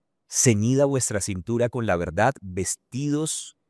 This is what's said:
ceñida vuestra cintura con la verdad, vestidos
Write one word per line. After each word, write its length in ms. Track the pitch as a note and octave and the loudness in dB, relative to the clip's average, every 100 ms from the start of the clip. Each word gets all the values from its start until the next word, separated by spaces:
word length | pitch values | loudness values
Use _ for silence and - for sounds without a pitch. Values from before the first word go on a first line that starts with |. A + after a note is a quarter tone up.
| _ _ - | _ _ -6
ceñida 560 | - A#2+ G#2 A2+ C3+ | 2 4 4 4 4
vuestra 360 | C#3+ C3+ - G#2 | 2 2 -2 -2
cintura 480 | G#2 F#2 E2+ A#2 A#2+ | -4 -4 -2 -2 0
con 180 | B2 A2 | -2 -2
la 100 | F2 | -2
verdad, 360 | E2+ E2 B2 - | -2 0 0 0
vestidos 1160 | F#2+ F#2 F#2 - _ B2 D3 D3 D#3 - - - | -6 -6 -4 -6 _ -6 -2 -2 -2 -6 -10 -18